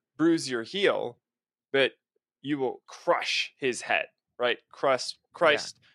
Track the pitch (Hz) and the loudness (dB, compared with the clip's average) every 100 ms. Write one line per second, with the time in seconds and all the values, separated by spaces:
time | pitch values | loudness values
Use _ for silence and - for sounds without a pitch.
0 | _ - 165 165 135 123 113 196 180 104 | _ 0 2 2 0 -6 -6 0 2 2
1 | 117 123 _ _ _ _ _ 135 127 _ | -4 -8 _ _ _ _ _ 2 2 _
2 | _ _ _ _ 135 147 123 - _ - | _ _ _ _ -6 -2 -2 -4 _ -10
3 | - 143 - - - - 135 110 - 92 | 0 0 0 -4 -4 -4 -4 -4 0 -2
4 | - _ _ - 123 113 _ - 147 127 | -2 _ _ -4 -2 -2 _ -2 0 2
5 | - - _ - 160 123 - - _ | -2 -12 _ 0 2 2 -2 -14 _